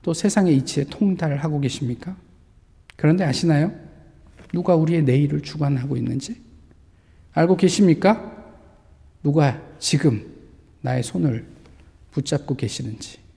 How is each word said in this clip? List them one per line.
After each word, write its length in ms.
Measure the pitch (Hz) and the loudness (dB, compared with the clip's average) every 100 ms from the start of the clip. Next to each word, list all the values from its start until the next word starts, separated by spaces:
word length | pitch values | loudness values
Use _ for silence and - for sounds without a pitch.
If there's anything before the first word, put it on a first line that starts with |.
또 120 | - | -4
세상의 420 | 160 202 202 185 139 | -2 0 2 4 4
이치에 280 | 131 - | 2 -4
통달하고 760 | 139 - 202 180 160 143 156 147 | -4 -2 0 0 -2 -2 -2 -2
계십니까? 560 | 139 - 123 120 - 190 _ _ _ _ _ _ _ - | -2 -4 -6 -6 -10 -14 _ _ _ _ _ _ _ 0
그런데 280 | 151 180 | 2 2
아시나요? 480 | 170 - 170 147 170 - - - - - - - - | 2 0 2 2 0 -4 -18 -20 -20 -20 -20 -20 -8
누가 220 | 175 180 | -4 2
우리의 300 | 170 160 170 | 2 4 2
내일을 380 | 139 131 147 147 | 4 2 2 -2
주관하고 540 | - 156 143 139 131 127 | -6 -4 -2 -2 -2 -4
있는지? 440 | 120 135 139 233 - - - - _ _ _ _ - | -4 -6 -8 -14 -16 -20 -20 -20 _ _ _ _ -8
알고 240 | - 170 180 | 0 2 4
계십니까? 800 | 185 180 196 156 185 220 - - - - - - _ _ - _ | 2 4 4 4 2 2 -4 -18 -20 -20 -20 -20 _ _ -20 _
누가 400 | 147 147 143 - - - | 0 2 2 0 -12 -10
지금 560 | - 147 156 110 - - - - _ _ | -2 2 2 0 -6 -20 -20 -20 _ _
나의 220 | 123 127 | -4 -4
손을 440 | 123 180 160 117 - - - - - _ - | -4 -2 -2 -2 -8 -20 -20 -20 -20 _ -8
붙잡고 460 | - 143 170 - 131 | -6 -4 -4 -4 -6
계시는지. 720 | 120 - 120 110 - - _ | -4 -6 -10 -10 -16 -20 _